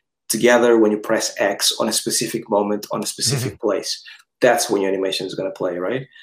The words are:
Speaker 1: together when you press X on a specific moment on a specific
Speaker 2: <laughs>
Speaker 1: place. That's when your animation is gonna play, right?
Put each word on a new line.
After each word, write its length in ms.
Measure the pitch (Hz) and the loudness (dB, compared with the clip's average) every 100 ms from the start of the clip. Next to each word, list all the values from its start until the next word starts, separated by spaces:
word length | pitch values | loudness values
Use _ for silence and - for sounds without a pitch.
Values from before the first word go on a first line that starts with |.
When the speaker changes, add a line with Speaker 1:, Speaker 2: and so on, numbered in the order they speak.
| _ _ - | _ _ -6
Speaker 1:
together 480 | 107 120 120 120 113 | 2 4 6 6 6
when 140 | 107 | 6
you 80 | 104 | 2
press 340 | - 110 - - | 0 -2 -2 -2
X 340 | 101 101 - - | -2 0 -2 -2
on 80 | 117 | -2
a 40 | |
specific 560 | 107 117 - 110 110 - | -2 -2 -4 -4 -6 -2
moment 360 | 104 104 101 - | 0 0 -4 -4
on 100 | 107 | -6
a 20 | 101 | -6
specific 520 | - 98 120 104 - | -4 -2 -2 -4 -4
Speaker 2:
<laughs> 40 | 107 | -2
Speaker 1:
place. 360 | 92 - - - - _ - | -2 -4 -8 -10 -20 _ 0
That's 300 | 127 117 - | 2 4 2
when 120 | 101 | 0
your 100 | 95 | 0
animation 340 | 95 95 - 92 | 0 -2 -4 -6
is 80 | 90 | -6
gonna 160 | 95 | -8
play, 260 | - 92 87 | -4 -6 -4
right? 260 | 92 127 139 - | -4 -6 -8 -18